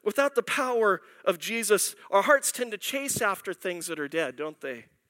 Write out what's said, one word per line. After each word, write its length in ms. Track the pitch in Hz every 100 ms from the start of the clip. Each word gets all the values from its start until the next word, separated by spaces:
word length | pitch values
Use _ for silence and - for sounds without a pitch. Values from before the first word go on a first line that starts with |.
without 300 | - 202 277
the 80 | 277
power 600 | - - 262 240 214 180 - -
of 140 | - 180
Jesus, 560 | 170 226 208 202 - - -
our 120 | 196
hearts 280 | 202 285 -
tend 220 | - 247
to 60 | 208
chase 420 | - 269 277 -
after 320 | 220 190 -
things 340 | 175 190 175 160
that 140 | 156
are 80 | 143
dead, 260 | 165 147
don't 260 | 127 151 156
they? 260 | 139 120 - _